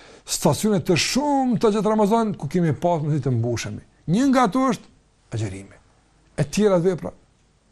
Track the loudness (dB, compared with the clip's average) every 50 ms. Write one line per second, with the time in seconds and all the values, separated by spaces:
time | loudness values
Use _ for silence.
0 | -20 -20 -20 -20 -12 -10 -8 0 0 0 0 2 0 0 0 0 2 2 2 2
1 | 0 0 -2 -2 0 0 0 2 2 0 0 2 2 2 2 2 0 0 2 2
2 | 2 2 2 2 0 0 -4 -6 -8 -4 -2 0 2 2 0 0 0 0 0 0
3 | 0 -2 -2 -2 0 0 -2 0 0 -2 -2 -4 -6 -8 -10 -12 -14 _ _ _
4 | _ -2 0 2 2 2 4 4 2 2 2 0 0 0 0 -4 -6 -14 _ _
5 | _ _ _ _ _ _ -8 -6 -6 -6 -8 -12 -16 -20 -20 -20 _ _ _ _
6 | _ _ _ _ _ _ _ -6 -6 -4 -2 0 2 2 2 2 2 0 -2 -2
7 | -6 -10 -14 -14 _ _ _ _ _ _ _ _ _ _